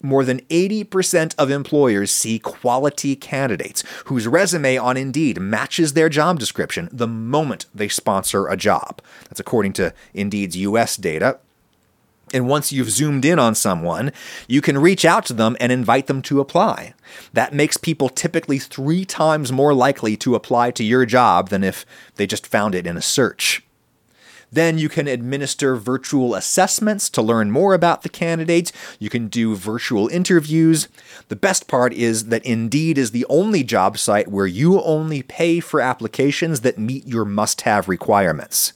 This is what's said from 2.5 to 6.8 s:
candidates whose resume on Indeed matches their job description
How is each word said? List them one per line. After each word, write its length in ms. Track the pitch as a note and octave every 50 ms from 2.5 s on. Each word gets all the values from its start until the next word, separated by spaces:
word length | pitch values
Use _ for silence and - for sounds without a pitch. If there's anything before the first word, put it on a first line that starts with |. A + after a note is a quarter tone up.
| - - - A#2+ B2 B2+ C#3 D3 C#3+ - - C#3 C3+
candidates 640 | C3+ - - - C#3 C#3 C3 G#2 - - - - - - - - - -
whose 240 | - C#3+ B2 G#2+ A#2
resume 480 | B2+ E3+ G3 F#3 F3 E3 C#3+ C3 C3 B2+
on 180 | A#2 B2 B2+
Indeed 440 | C3 C3 C3+ B2 D3 D#3+ C#3 F#2+ F2
matches 540 | F#2 G2 A2 G#2+ C3 C#3 - - E3 D3+ C#3
their 140 | D#3+ D#3+ E3
job 300 | D3 D3+ D3+ E3+ F3+ D3+
description 500 | A2 - - - - - - -